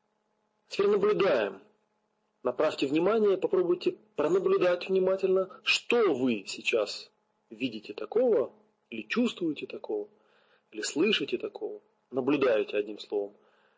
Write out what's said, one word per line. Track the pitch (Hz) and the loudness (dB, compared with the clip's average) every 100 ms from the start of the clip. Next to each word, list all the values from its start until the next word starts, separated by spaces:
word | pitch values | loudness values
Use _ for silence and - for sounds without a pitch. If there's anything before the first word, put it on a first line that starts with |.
| _ _ _ _ _ _ - | _ _ _ _ _ _ -14
Теперь | - 202 | 0 2
наблюдаем. | 208 202 180 190 131 101 95 - _ _ _ _ _ _ _ | 4 2 2 2 2 0 -4 -20 _ _ _ _ _ _ _
Направьте | 123 120 151 - 135 | -6 0 -2 0 0
внимание, | 151 185 226 208 185 | 2 2 4 4 2
попробуйте | 160 190 175 175 175 - _ - | 2 0 2 0 0 -4 _ -2
пронаблюдать | 151 190 185 196 180 175 - | 2 2 2 2 2 0 0
внимательно, | 190 185 190 190 185 190 - | 2 2 2 2 2 0 -6
что | - - - 240 208 | -2 -2 0 2 2
вы | 127 127 107 95 | 2 0 -2 -4
сейчас | - - 113 101 - - _ _ _ _ | -8 -2 0 -2 -6 -16 _ _ _ _
видите | 110 131 110 - | -8 -8 -8 -12
такого, | - - 220 254 175 117 - _ _ - | -12 -2 2 4 2 0 -6 _ _ -14
или | 113 | -12
чувствуете | - 220 240 - 170 143 - | -4 0 0 -2 -6 -6 -10
такого, | - - 107 - _ _ _ _ _ _ | -12 -8 -8 -8 _ _ _ _ _ _
или | 107 | -8
слышите | 107 139 208 196 143 117 | -6 0 0 0 -2 -6
такого, | 110 - 104 104 _ _ _ | -6 -8 -10 -10 _ _ _
наблюдаете, | 127 127 143 135 107 101 104 | -4 0 2 2 2 0 -2
одним | 104 101 | -4 -8
словом, | - 104 101 104 _ _ _ | -6 -6 -6 -10 _ _ _